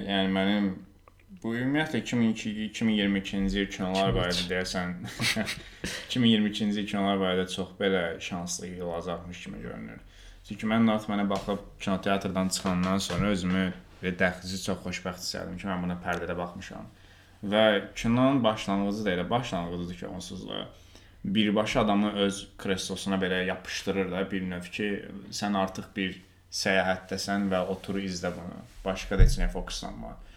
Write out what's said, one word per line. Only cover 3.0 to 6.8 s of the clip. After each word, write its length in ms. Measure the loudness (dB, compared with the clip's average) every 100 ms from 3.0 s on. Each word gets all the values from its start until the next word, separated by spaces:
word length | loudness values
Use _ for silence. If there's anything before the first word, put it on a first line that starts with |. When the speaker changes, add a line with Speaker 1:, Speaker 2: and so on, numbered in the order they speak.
| 4 2
Speaker 1:
ikinci 420 | 0 -2 0 2
il 80 | 0
kinolar 380 | -2 0 2 4
Speaker 2:
İki 80 | 4
min 60 | 2
üç. 140 | 0
Speaker 1:
barədə 60 | 0
deyəsən, 440 | -2 -2 -2 -4 -6 -8 -2 0 0 -2
<laughs> 600 | -6 -12 -12 -8 -8 -4
iki 120 | 2
min 80 | 6
iyirmi 200 | 6 4
ikinci 320 | 0 0 0